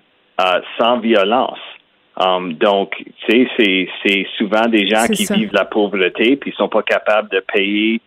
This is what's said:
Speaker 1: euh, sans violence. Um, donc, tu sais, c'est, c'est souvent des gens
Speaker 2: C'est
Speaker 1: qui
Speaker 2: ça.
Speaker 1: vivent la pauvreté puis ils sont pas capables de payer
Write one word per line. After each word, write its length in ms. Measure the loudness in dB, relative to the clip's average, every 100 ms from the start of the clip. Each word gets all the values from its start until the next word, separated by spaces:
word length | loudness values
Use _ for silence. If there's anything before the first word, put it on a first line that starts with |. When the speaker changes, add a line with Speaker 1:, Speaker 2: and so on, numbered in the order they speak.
| -6 _ _ -2
Speaker 1:
euh, 220 | 0 0 -2 -2
sans 200 | 0 0
violence. 600 | 2 2 2 0 -2 -6 -16 -20 _ _ _ -2
Um, 360 | 0 0 -4
donc, 420 | -2 0 2 -2 -8 -14 -8 0
tu 20 |
sais, 180 | 2 2 2
c'est, 320 | 2 2 -2 -4 0
c'est 200 | 0 -2 -4
souvent 300 | -2 0 2
des 200 | 2 2
gens 140 | 2 0
Speaker 2:
C'est 60 | 0
Speaker 1:
qui 100 | -2
Speaker 2:
ça. 100 | -2
Speaker 1:
vivent 160 | 0
la 140 | -2 0
pauvreté 720 | 0 0 0 -2 2 2 2
puis 140 | -2
ils 40 | -4
sont 140 | -2
pas 120 | 0
capables 460 | 0 0 2 0 0
de 120 | -4 -2
payer 460 | -2 0 0 0 -2